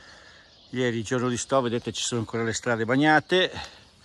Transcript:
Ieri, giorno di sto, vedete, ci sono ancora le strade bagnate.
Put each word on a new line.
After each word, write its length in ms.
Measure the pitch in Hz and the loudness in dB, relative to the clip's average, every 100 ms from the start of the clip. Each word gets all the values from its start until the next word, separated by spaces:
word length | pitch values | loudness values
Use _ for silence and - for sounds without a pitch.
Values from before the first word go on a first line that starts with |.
| - - - - - - - | -20 -20 -20 -20 -20 -20 -8
Ieri, 340 | 123 123 117 | -2 0 0
giorno 240 | 104 127 123 | -2 -2 0
di 80 | 117 | -2
sto, 240 | - 135 | 0 0
vedete, 320 | 120 117 - | 2 -2 -4
ci 100 | - | -6
sono 200 | - 120 | -4 -4
ancora 200 | 107 117 | -4 -4
le 100 | 113 | -4
strade 320 | 107 123 113 | -4 -2 -2
bagnate. 640 | 113 131 151 156 - 185 165 - - - - _ | 0 2 4 4 4 0 0 -4 -14 -18 -20 _